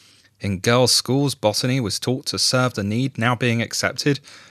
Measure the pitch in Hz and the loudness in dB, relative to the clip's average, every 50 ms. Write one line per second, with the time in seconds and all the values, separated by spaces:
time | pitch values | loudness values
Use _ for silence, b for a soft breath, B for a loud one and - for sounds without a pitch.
0 | b b b b b b b _ - 101 98 90 92 117 120 123 127 117 - - | b b b b b b b _ -4 -4 -4 0 2 2 4 4 4 4 2 2
1 | - - 123 139 143 139 - - - 107 104 - - 127 127 135 120 95 - - | 0 0 0 0 0 0 -2 0 0 0 0 0 0 0 0 -2 -2 -2 -4 -4
2 | - 123 127 - - - - 92 - - - 127 127 127 - - 101 101 107 120 | -2 -2 -2 -2 -4 -6 -4 -2 0 0 2 2 0 0 -2 -2 -4 -2 -2 -2
3 | 131 131 - - 113 120 127 117 131 120 117 117 113 - - - - 92 - - | -2 -4 -2 -2 0 0 0 2 2 0 0 0 -2 -4 -2 -2 -2 -2 -2 -2
4 | - 147 143 143 B B B B B B | 0 0 0 0 B B B B B B